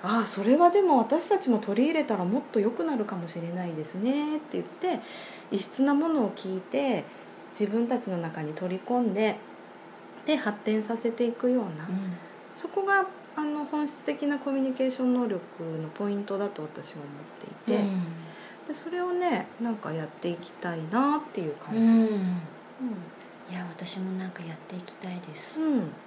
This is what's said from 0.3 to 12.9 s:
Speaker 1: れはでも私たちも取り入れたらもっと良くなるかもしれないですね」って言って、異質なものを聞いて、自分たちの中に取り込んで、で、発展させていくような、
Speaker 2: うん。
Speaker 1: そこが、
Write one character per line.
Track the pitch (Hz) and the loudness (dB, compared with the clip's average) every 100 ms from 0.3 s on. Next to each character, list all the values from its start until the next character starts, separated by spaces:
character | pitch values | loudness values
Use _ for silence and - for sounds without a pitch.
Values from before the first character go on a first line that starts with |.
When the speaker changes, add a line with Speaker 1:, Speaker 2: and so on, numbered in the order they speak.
| - | 0
Speaker 1:
れ | 202 277 | 6 8
は | 349 | 10
で | 370 | 8
も | 381 277 | 8 6
私 | 226 311 339 | 6 2 4
た | 392 | 2
ち | 320 | 4
も | 220 | 2
取 | 208 202 | 4 4
り | 277 | 4
入 | 320 | 4
れ | |
た | 294 208 | 2 2
ら | |
も | 180 226 | 2 0
っ | - | 0
と | 226 | 2
良 | 208 | 2
く | 247 | 2
な | 330 269 | 0 0
る | 208 | -2
か | 190 | -4
も | 170 | -6
し | 170 | -6
れ | 170 | -4
な | 175 175 | -4 -4
い | |
で | 160 | -4
す | 156 185 | -6 -2
ね」 | 220 277 294 302 | 0 2 0 -2
っ | |
て | 302 | -4
言 | - | -6
っ | - | -6
て、 | - 370 339 - - - - - | -4 -2 -2 -4 -14 -14 -16 -6
異 | 196 | -4
質 | 190 - | -4 2
な | 269 | 4
も | 285 320 | 6 4
の | 311 | 4
を | 214 | 2
聞 | - 190 185 | 0 -4 -4
い | |
て、 | - 254 277 208 139 - - - - - | -2 0 2 2 0 -12 -18 -18 -18 -2
自 | 208 | 0
分 | 220 240 | 2 2
た | 247 | 0
ち | 240 | 0
の | 180 | -4
中 | 165 160 | -4 -4
に | 151 | -6
取 | 156 185 185 | -4 -4 -4
り | - | 0
込 | 247 | 2
ん | 233 | 2
で、 | 190 214 214 - - - - - - - - - | 4 2 0 -6 -18 -18 -18 -18 -18 -18 -10 0
で、 | 302 | 2
発 | - 208 | 2 -2
展 | - 214 | 0 0
さ | 214 226 | 2 0
せ | 233 | 0
て | 226 240 | 2 0
い | |
く | 233 254 | 2 4
よ | 254 | 4
う | |
な、 | 202 156 165 | 2 -6 -4
Speaker 2:
う | |
ん。 | 190 190 170 - - - - | -2 -2 -6 -10 -18 -18 -10
Speaker 1:
そ | 339 | -4
こ | - | -2
が、 | 392 | 4